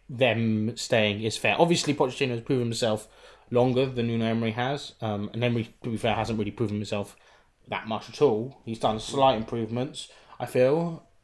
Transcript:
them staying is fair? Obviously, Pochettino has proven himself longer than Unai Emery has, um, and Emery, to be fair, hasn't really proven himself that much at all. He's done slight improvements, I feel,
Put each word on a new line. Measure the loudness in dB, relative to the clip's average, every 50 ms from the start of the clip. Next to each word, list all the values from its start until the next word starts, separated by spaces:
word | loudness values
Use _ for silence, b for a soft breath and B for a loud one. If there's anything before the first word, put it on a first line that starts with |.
| _ -10
them | -2 2 2 4 4 2 2 2 2 2 0 -2 -4 -6
staying | -4 0 2 2 4 2 0 -2 -4
is | -4 -4 -2
fair? | 0 2 2 4
Obviously, | 4 4 4 2 2 0 0
Pochettino | 2 0 0 0 -2 -2 -2
has | -2 -4
proven | -2 -2 0 0 0
himself | -2 -2 0 0 0 0 0 -4 -8 b b b b b b b b
longer | 2 4 4 4 4 2 2
than | 0 0 -2 -2 0
Unai | 0 0 0 0
Emery | 0 0 0 0
has, | -2 -2 -2 -2 -2 -4 -6 -10 -12 -6
um, | -4 -4 -2 -2 -4 -6 -4
and | -2 0
Emery, | 0 0 0 -2 -4 -8 _ -8
to | -6
be | -4 -2
fair, | 0 0 0
hasn't | 0 0 -2 -2 -2
really | -2 -4
proven | -2 -2 -2 -2 -2 -4
himself | -4 -4 -4 -6 -6 -6 -12 _ b b b b b b b b _ -8
that | -8 -8 -6 -4
much | -6 -6 -6 -8
at | 0 4
all. | 4 4 4 4 -2 -4 -10 -12 -10
He's | -10 -6 -2
done | 0 0 0 -2
slight | -4 -4 0 4 4 4 4
improvements, | 2 0 -4 -4 -4 -4 -4 -4 -4 -4 -6 -8 -12 -16 -16 B B B B B B
I | -8
feel, | -2 2 4 4 4 4 2 0 -2 -4 -8 -12 _ _ _